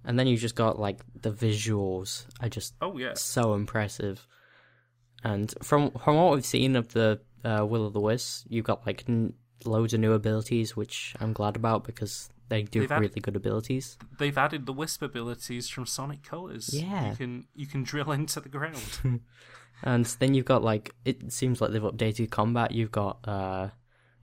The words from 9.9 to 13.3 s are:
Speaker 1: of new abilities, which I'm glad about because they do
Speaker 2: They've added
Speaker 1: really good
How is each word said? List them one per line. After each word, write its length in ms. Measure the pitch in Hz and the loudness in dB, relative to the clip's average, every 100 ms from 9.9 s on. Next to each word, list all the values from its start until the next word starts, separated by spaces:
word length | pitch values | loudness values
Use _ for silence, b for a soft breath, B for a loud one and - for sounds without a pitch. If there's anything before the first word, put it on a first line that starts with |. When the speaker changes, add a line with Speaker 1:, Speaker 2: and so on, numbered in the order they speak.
Speaker 1:
of 60 | 113 | 4
new 120 | 110 | 4
abilities, 640 | 110 110 110 110 117 110 - | 4 4 0 0 0 0 -4
which 380 | 104 - - - | -6 -8 -10 -4
I'm 120 | 110 | -4
glad 240 | 110 104 104 | 0 0 0
about 280 | 117 107 | 2 0
because 440 | - - 104 - - - - | -2 -6 -8 -8 -14 -20 -4
they 140 | 113 | -2
do 160 | 104 113 | 0 0
Speaker 2:
They've 120 | 127 | 2
added 80 | 147 104 | 2 2
Speaker 1:
really 80 | 107 | 0
good 120 | - | -4